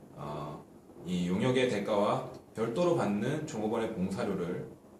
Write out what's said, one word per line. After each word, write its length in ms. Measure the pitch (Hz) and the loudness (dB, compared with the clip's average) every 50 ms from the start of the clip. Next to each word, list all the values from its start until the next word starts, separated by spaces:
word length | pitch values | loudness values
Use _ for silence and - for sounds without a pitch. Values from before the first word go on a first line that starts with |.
| - - - | -18 -18 -14
어, 480 | - 71 73 76 76 73 73 76 - - - - - - - - - - | -10 -8 -8 -6 -6 -6 -8 -8 -10 -14 -16 -20 -20 -20 -20 -18 -12 -6
이 240 | 85 90 90 87 87 | -2 0 0 2 2
용역의 420 | 90 104 123 127 127 131 123 - | 2 4 4 4 4 4 4 2
대가와 600 | 104 98 - 110 107 101 104 113 - - - - - - - - - | 2 0 0 2 2 4 4 4 2 0 -2 -6 -10 -14 -18 -12 -4
별도로 400 | 110 110 - - 175 175 175 165 | -2 -2 0 2 2 4 4 4
받는 500 | - 104 104 104 104 113 131 151 156 151 | 4 2 2 2 0 0 0 0 -2 -4
종업원의 480 | - - 110 107 107 113 113 113 107 104 | -4 -4 -4 -2 0 0 0 0 -2 -2
봉사료를, 720 | 90 90 92 - - 107 101 92 82 87 85 - - - - - - - - - | -2 -2 -2 -2 -2 -2 -2 -2 -2 -2 -2 -4 -4 -6 -8 -12 -16 -20 -20 -20